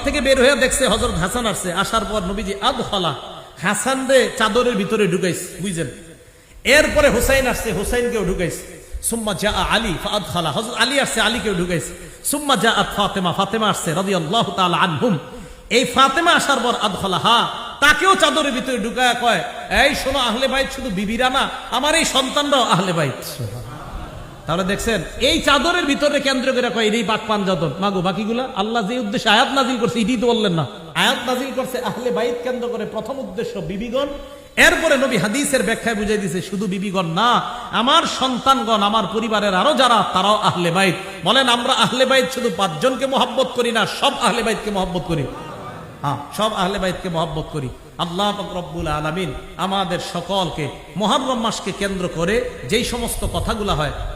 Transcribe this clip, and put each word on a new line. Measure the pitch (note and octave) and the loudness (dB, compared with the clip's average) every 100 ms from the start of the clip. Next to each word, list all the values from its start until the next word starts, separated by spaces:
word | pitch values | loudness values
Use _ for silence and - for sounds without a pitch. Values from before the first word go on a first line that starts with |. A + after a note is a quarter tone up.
থেকে | C#4+ C#4+ | 0 2
বের | C4 C4 | 4 6
হয়ে | B3 C#4 | 6 6
দেখছে | B3 - B3+ | 2 2 2
হযরত | G#3+ A3 | 2 0
হাসান | F3+ F3+ B3 A3+ | 0 -2 -2 -2
আসছে, | F3 F#3 | -2 -4
আসার | E3+ F#3 A3+ | -2 0 0
পর | G3 G#3+ | -2 -2
নবীজি | F3+ G3+ G3 F#3+ | -2 -4 -4 -2
আদখালা | A3+ B3+ - G3+ E3+ C3+ - - - - | -2 -2 -2 -2 -2 -4 -8 -16 -18 -4
হাসান | F3 G3+ B3 C4+ C4 | -2 0 0 0 4
রে | C4 - - | 4 4 2
চাদরের | A3 A3+ B3 | 0 2 2
ভিতরে | G#3 F#3+ A3 G3 | 0 0 2 2
ঢুকাইছে, | F3 F3+ D3 - - | 2 0 -2 -6 -8
বুঝছেন? | G3 E3 C#3 - - - - - - - | -6 -4 -6 -8 -18 -20 -20 -20 -20 -6
এরপরে | G3+ C#4+ D4+ C#4 C#4+ | 4 4 4 4 4
হুসাইন | G#3+ - C4+ B3 | 4 2 2 2
আসছে, | - A3+ | 0 -2
হুসাইনকেও | F3+ G3+ A#3+ A#3+ G#3+ | -2 -2 0 0 0
ঢুকাইছে। | F3+ F#3 E3 - - - - - | 0 0 -2 -4 -12 -18 -12 -8
সুম্মা | - A3+ G#3+ | -4 -4 -2
জা | F#3 G#3 | -2 0
আলী | G3 D#3+ F#3+ A3+ D3 | 0 2 2 0 -2
ফাদখালা, | G3+ G#3 F3 F3 D#3+ | -2 -4 -4 -2 -2
হযরত | F3 A3+ | -2 -2
আলী | A3+ A#3+ C#4 | 0 2 2
আসছে, | B3 A#3 | 0 2
আলীকেও | G#3+ A#3 G3+ | 0 0 -2
ঢুকাইছে। | F3+ F3+ E3+ - - D#3 - | 0 0 -2 -4 -12 -16 -10
সুম্মা | - C#4+ C#4+ A#3+ | -4 -2 2 2
জা | A3 G#3 F#3+ - | 4 2 0 0
ফাতেমা, | G3+ G3 F3+ | -2 0 -2
ফাতেমা | D#3 G3 A3+ G#3+ | 0 -2 0 0
আসছে | - E3+ | 0 -2
রাদিয়াল্লাহু | D#3+ F#3+ F#3 D#3 A3+ G3 | -2 0 0 0 0 0
তাআলা | F#3+ F3+ E3 | 2 2 4
আনহুম। | F3+ D3 A#3+ E3 - - - - - | 2 2 2 0 -4 -14 -16 -16 0
এই | A3+ | 2
ফাতেমা | B3+ B3 C4+ - E4+ | 2 4 4 4 4
আসার | D4 - C4+ | 4 4 2
পর | A#3 A3 | 2 0
আদখালাহা, | G#3 F3 F#3+ F3 G3+ A#3 F3+ - - - | -2 -2 -2 0 4 4 2 -4 -10 2
তাকেও | D4 D4 F#4 | 4 6 6
চাদরের | F#4+ D#4 C#4 C#4+ | 6 4 2 0
ভিতরে | B3 C4 B3 | -2 -2 -2
ঢুকায়া | G#3+ A#3 B3 | -2 0 2
কয়, | A#3+ A#3+ F#3+ - - - G3 | 2 2 2 0 -8 -2 4
"এই | C4+ | 4
শোনো, | - C4 C#4 | 2 0 0
আহলে | A#3+ A3+ C4 | 0 0 0
বাইত | C4 C4+ - | 0 -2 -4
শুধু | B3 | -4
বিবিরা | F#3 G#3 A3+ B3+ | -2 -2 0 2
না, | C4+ G#3+ - - | 2 0 -4 -4
আমার | A#3 C#4+ | 0 2
এই | D#4+ | 2
সন্তানরাও | D4+ E4 C4 D4 D4 C4+ | 2 0 0 0 2 4
আহলে | A3+ F#3+ F#3+ | 4 2 2
বাইত।" | E3+ C#3+ - - - A2 A#2 - - - - - - - - - | 0 0 -4 -8 -8 -8 -8 -12 -12 -12 -12 -12 -14 -16 -12 -4
তাহলে | E3+ | -2
দেখছেন, | F#3 G3 A#3 G#3 D3 - | 0 0 0 -2 -2 0
এই | A#3+ D#4+ | 2 4
চাদরের | - C#4+ D#4 - | 4 4 4 2
ভিতরে | D4 C#4 D4 C#4+ | 2 2 2 2
কেন্দ্র | C#4 C4 B3 | 2 0 0
করে | B3 A#3+ | 0 0
কয়, | F#3+ G#3+ | 2 2
"এটাই | A3+ | 2
পাক | G3+ G#3+ A3 | 0 -2 0
পাঞ্জাতন।" | G#3 F#3+ F3+ D#3+ C3+ | 0 0 0 0 -2
মাগো, | G3+ F#3+ | -2 0
বাকিগুলা? | F3+ G3 G#3+ A#3 B3+ G#3+ | 0 -2 -2 -2 -4 -4
আল্লাহ | G#3+ A#3 | -2 0
যে | G3 B3 | -2 -2
উদ্দেশ্যে | G#3 A3+ A3+ | -2 0 4
আয়াত | G#3+ B3+ | 4 4
নাজিল | C4+ B3+ B3 | 2 0 0
করছে, | A#3 A#3 | 0 0
এটাই | G#3+ B3 | 0 2
তো | A#3+ | 2
বললেন | A3 G#3 | 2 2
না। | E3 C3+ - - | 0 -2 -8 -6
আয়াত | D#3+ G3+ C4 B3 | 0 2 0 -2
নাজিল | B3 C4+ B3+ | -2 -4 -4
করছে | B3+ A#3 | -4 -4
আহলে | G#3+ A3 B3 | -4 -4 -2
বাইত | G3+ A#3+ A#3+ | 0 0 -2
কেন্দ্র | B3+ A#3+ A#3 | -4 -4 -4
করে, | A3+ G#3+ | -4 -6
প্রথম | A3 A3 C4+ | -6 -6 -8
উদ্দেশ্য | G#3 F#3 - G3+ | -8 -6 -6 -6
বিবিগণ। | D#3+ G3 A#3+ B3+ C#4+ - - - - - | -6 -6 -4 -2 -4 -6 -12 -16 -4 4
এরপরে | D4+ E4 D#4+ C4+ | 6 6 2 2
নবী | C4 A#3 | 2 2
হাদিসের | G3+ C4+ C#4+ C4 | 0 0 0 0
ব্যাখ্যায় | G3+ A3+ A3+ G#3+ | 0 -2 -2 -2
বুঝাই | G#3 G#3+ | 0 -2
দিছে, | G3 F3 | -2 -4
শুধু | - G3 G3+ | -4 -4 -2
বিবিগণ | G3 G3+ F#3 E3+ | -2 -2 -2 -2
না, | E3 A#3+ G#3+ D3+ - - | 2 4 2 0 -8 -6
আমার | G3 B3 D#4+ C#4 - | -2 2 2 2 0
সন্তানগণ, | C4 B3 C#4 C4 A3 G#3+ | -2 0 2 2 2 2
আমার | G3+ A3+ F3+ | 2 2 0
পরিবারের | G#3+ A3 G#3+ G#3 | -2 0 0 2
আরো | F#3 B3 | 2 2
যারা, | B3+ B3+ A3 F3 | 4 4 4 2
তারাও | F#3 G3 | 2 2
আহলে | G#3 F#3 F3 E3+ | 4 2 2 2
বাইত। | F3 F#3+ D#3 - - | 2 2 0 -6 -4
বলেন, | E3 B3+ C4 | 2 2 4
আমরা | A#3+ B3 | 2 2
আহলে | A#3 G3+ B3 | 2 2 2
বাইত | B3+ C4 - | 4 4 2
শুধু | B3 A#3 F3+ | 0 -2 0
পাঁচজনকে | F#3+ D#3 B3+ B3 C4 | -2 0 0 0 0
মহব্বত | C4 A#3+ A#3 B3+ | 2 2 0 0
করি | A#3 A#3+ | 0 0
না, | A3+ G3 | 0 0
সব | - C#4 C4+ | 0 0 2
আহলে | A#3 A#3 | 0 2
বাইতকে | A3 F#3+ G#3+ | 0 -2 -2
মহব্বত | G3 F#3 F3 - | -2 -2 -2 -2
করি? | D#3 B2+ - - - - - - - | -2 -4 -6 -12 -12 -12 -14 -14 -8
হ্যাঁ, | C#3 B2+ - - | -4 -4 -6 -2
সব | G#3+ | -2
আহলে | G3+ F#3 G3+ | 0 -2 0
বাইতকে | F#3 F3+ F#3 | -2 -4 -4
মহব্বত | E3 D#3+ D#3 D3+ | -2 -2 -4 -6
করি। | D3+ B2+ - - - | -6 -6 -10 -12 -8
আল্লাহ | E3+ F3 G#3 | -4 -2 -2
পাক | G3+ F3 F3+ | -2 -6 -8
রব্বুল | D#3 E3 D#3+ | -8 -6 -4
আলামিন | D3+ D#3 F3 E3+ B2 - - | -2 -2 -4 -4 -6 -10 -6
আমাদের | F#3 G3 F3+ F3 - | -2 -2 -2 -4 -4
সকলকে | F3 E3+ G3 E3+ D3+ C#3 - - E3+ | -6 -2 -2 0 -2 -6 -8 -10 -2
মুহররম | G3 C#4 C4 B3 | 0 2 0 -2
মাসকে | A3+ - G3+ - | -2 -4 -6 -4
কেন্দ্র | G3 F#3+ F3 | -4 -2 -4
করে | D#3 E3+ A3+ B3+ - B2+ | -2 0 0 -2 -6 -2
যেই | A3 | 0
সমস্ত | - A#3+ A#3 - - | 0 -4 -4 -4 -4
কথাগুলা | F3 F#3 A3+ G3+ | -2 -2 -2 0
হয়, | D3+ C#3+ - - | 0 -2 -4 -6